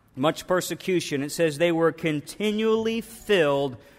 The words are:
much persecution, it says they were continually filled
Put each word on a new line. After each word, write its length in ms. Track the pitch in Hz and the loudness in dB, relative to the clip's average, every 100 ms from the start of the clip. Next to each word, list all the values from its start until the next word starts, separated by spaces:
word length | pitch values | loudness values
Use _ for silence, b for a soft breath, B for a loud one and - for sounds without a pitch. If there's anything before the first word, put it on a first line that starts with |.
| _ - | _ -2
much 320 | 147 - - | -2 -2 0
persecution, 760 | 185 - 165 - 175 - 143 | -2 -2 -6 0 0 0 -4
it 120 | 147 | -4
says 240 | - 165 143 | 0 0 2
they 160 | 170 | 0
were 180 | 165 165 | 4 2
continually 1080 | 160 165 147 - - 208 214 220 220 220 226 | 0 -2 -2 -6 -4 -2 0 0 0 0 -4
filled 760 | - - - 196 147 139 139 120 b | -8 -8 0 4 4 2 0 -6 b